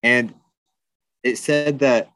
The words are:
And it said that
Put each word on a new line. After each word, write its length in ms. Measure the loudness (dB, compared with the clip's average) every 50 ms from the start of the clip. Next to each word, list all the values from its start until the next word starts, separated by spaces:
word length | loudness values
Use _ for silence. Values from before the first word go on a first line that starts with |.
| 2
And 300 | 2 2 2 0 -2 -10 _ _ _ _ _ _ _ _ _ _ _ _ _ _ _ _ _ -4
it 140 | -4 -4
said 420 | -2 -2 -2 -2 0 0 -2 -2 0
that 300 | 2 2 2 0 0 -4 _